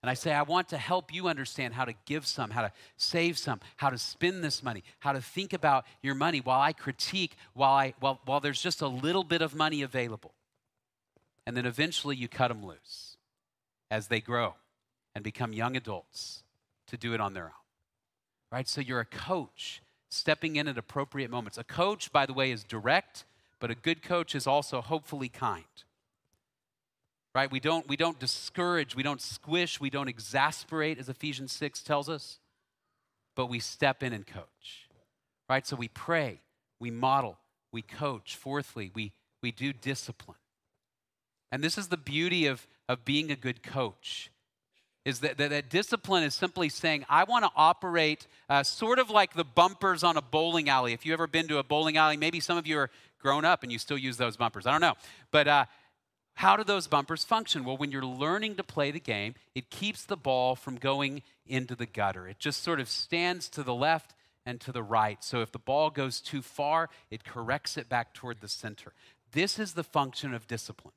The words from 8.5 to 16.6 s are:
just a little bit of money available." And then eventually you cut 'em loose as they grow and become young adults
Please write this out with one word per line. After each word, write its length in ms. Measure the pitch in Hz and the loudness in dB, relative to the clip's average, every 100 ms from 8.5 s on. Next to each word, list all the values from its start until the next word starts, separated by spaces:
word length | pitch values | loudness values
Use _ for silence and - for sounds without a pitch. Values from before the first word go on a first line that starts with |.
| 139 | 0
just 180 | 180 - | -2 -2
a 60 | 143 | -4
little 360 | 127 143 180 | -2 2 2
bit 200 | 165 165 | 2 2
of 100 | 160 | 2
money 300 | 147 156 151 | 2 0 0
available." 500 | 135 131 120 110 - _ _ _ _ _ _ _ _ _ _ _ - | -2 -2 -2 -6 -14 _ _ _ _ _ _ _ _ _ _ _ -6
And 100 | 120 | -2
then 120 | 123 | -2
eventually 480 | 117 156 - 143 135 | 0 0 0 -4 -6
you 120 | 120 | -6
cut 220 | - 127 | 0 0
'em 160 | 113 98 | 0 -10
loose 480 | 80 - - - - _ _ _ _ _ _ _ | -16 -18 -18 -18 -20 _ _ _ _ _ _ _
as 200 | 110 104 | -4 0
they 100 | 113 | -2
grow 340 | 110 120 110 - _ _ _ _ _ 104 | 0 0 -2 -4 _ _ _ _ _ -10
and 80 | |
become 300 | 104 - 117 | -10 -4 -6
young 240 | 110 117 131 | -2 -2 -2
adults 680 | 113 95 - - - - _ _ | -6 -10 -10 -14 -14 -14 _ _